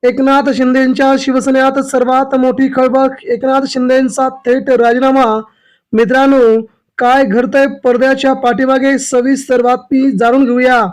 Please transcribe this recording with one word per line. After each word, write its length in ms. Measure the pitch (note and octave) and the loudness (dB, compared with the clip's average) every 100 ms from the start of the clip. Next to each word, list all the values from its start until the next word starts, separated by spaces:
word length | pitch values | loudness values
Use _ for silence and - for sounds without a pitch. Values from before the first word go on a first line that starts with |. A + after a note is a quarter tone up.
एकनाथ 460 | B3 B3 C4+ C#4 C#4+ A#3 | -2 0 0 2 0 0
शिंदेच्या 580 | B3+ B3+ C4 A3+ C4+ C4+ | 0 2 0 0 0 0
शिवसेनेत 600 | C4+ C4 C4+ C4 C4+ C4+ | 0 -2 0 0 0 -2
सर्वात 560 | C4+ C4 B3 C4 C4+ C4+ | -4 -2 0 0 0 0
मोठी 320 | B3+ B3 C4+ C4 | 0 0 -2 0
खळबळ, 320 | B3+ C4 C4+ C4 | 0 0 -2 -4
एकनाथ 440 | - A#3+ C4 C4+ C4+ | -6 -4 -2 -2 -2
शिंदेचा 640 | C4+ B3 B3+ C4 G3+ C4 | -4 0 0 0 -2 -4
थेट 400 | C4 - B3+ - | -4 -2 -2 0
राजीनामा. 720 | B3 A#3 A#3+ C4+ C4+ A#3+ A3 A3 _ _ _ _ | 0 2 2 2 2 0 -2 -6 _ _ _ _
मित्रांनो, 680 | A3 A3+ C4 C4+ C4+ A#3 A3+ A3 _ _ - | -2 0 2 2 4 4 2 -2 _ _ -4
काय 260 | B3 C4 | 0 2
घडतंय 440 | C#4 G#3 B3 C#4 C#4 C4+ C4 | 2 0 0 0 0 -2 -2
पडद्याच्या 480 | A#3+ C4 C4+ C4+ | 0 0 0 -2
पाठीमागे, 640 | C4+ C4 A3+ C4 C4 C4+ C4+ | 0 -2 -2 0 0 0 -2
सविस्तर 640 | C4+ B3+ B3 C4+ C4+ B3+ | -2 -2 0 -2 0 0
बातमी 500 | A#3+ B3 - C4+ C4+ | 0 -2 -2 -2 0
जाणून 340 | G3+ A#3 B3+ C4+ | 0 0 2 2
घेऊया. 420 | A#3+ B3+ B3 G3+ | 2 2 2 0